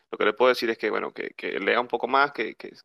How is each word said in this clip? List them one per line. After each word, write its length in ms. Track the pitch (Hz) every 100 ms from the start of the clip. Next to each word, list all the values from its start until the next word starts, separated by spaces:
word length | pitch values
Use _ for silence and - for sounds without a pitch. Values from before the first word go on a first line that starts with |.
| _
lo 60 | -
que 80 | 98
le 80 |
puedo 160 | 104 127
decir 200 | 123 117
es 80 | 113
que, 120 | 107
bueno, 240 | 104 -
que, 160 | - - -
que 200 | 95 -
lea 200 | 98 110
un 80 | 123
poco 200 | 117 120
más, 260 | 135 143
que, 220 | - 110 -
que, 180 | - -